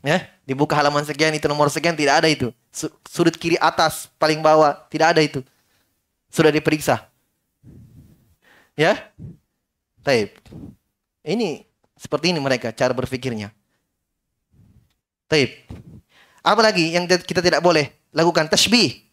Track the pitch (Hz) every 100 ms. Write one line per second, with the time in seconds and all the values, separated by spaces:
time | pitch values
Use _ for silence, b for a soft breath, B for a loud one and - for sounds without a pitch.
0 | 139 175 - _ - 131 151 151 147 147
1 | 151 143 156 156 156 147 147 160 160 156
2 | 143 151 160 139 123 - _ - 156 _
3 | - - 165 - 170 175 160 - 160 -
4 | - _ 156 151 156 156 151 143 _ 156
5 | 160 160 151 135 127 _ _ _ _ _
6 | _ _ _ - 156 151 156 151 147 120
7 | - _ _ _ _ _ - - - -
8 | - _ _ _ b b b - 160 214
9 | - _ - - _ _ _ _ _ _
10 | - 123 101 _ - - - - _ _
11 | _ _ - 208 208 131 _ _ _ _
12 | - 147 165 170 135 123 113 - 127 123
13 | 123 127 127 110 104 _ _ _ _ _
14 | _ _ _ _ _ _ _ _ _ _
15 | _ _ _ 156 127 - _ - - -
16 | _ b b b 165 214 220 185 165 170
17 | 175 180 - 170 175 165 175 160 139 _
18 | _ 147 170 170 151 202 - 233 170 -
19 | _